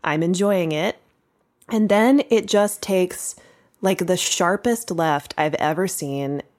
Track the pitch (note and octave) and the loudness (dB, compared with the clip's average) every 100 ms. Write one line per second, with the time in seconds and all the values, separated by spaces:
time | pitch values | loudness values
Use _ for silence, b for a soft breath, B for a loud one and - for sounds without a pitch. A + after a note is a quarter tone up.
0 | E3 D3+ E3+ F3+ G3+ G3 E3 D3+ F#3+ - | -2 0 0 0 2 0 0 -2 -2 -6
1 | _ _ _ _ _ _ - A3 G#3+ G3+ | _ _ _ _ _ _ -4 0 2 4
2 | A#3 C#4 - A3+ G3+ G#3 G3+ - - F#3+ | 6 4 4 0 2 2 2 -2 -2 0
3 | F3+ - - - b b b b F#3+ F#3 | 0 -4 -12 -14 b b b b -2 0
4 | F3 F3+ - - F3 G3+ B3 A3+ - E3+ | 0 -2 -2 0 0 0 0 -2 -4 -2
5 | D#3+ D3 - - D#3 D3+ D3+ D#3 F#3+ - | 0 0 -4 -2 -2 0 -2 0 -2 -4
6 | C#3+ C#3 C#3 C#3+ - | -6 -4 -4 -6 -8